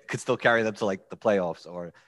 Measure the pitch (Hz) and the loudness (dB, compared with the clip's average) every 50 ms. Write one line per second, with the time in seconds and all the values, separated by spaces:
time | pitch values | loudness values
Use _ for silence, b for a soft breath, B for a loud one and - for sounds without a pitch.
0 | - - - 120 - - 123 - - 123 117 117 110 110 104 - 113 101 98 92 | -12 -8 -8 -8 -2 -2 -2 2 4 4 4 4 2 0 -2 -2 -2 -2 -2 -4
1 | - - 92 - - 113 104 98 90 85 80 - - 78 87 87 87 85 b b | -6 -14 -14 -2 2 2 2 4 2 0 -4 -8 -12 -14 -12 -10 -12 -12 b b
2 | b | b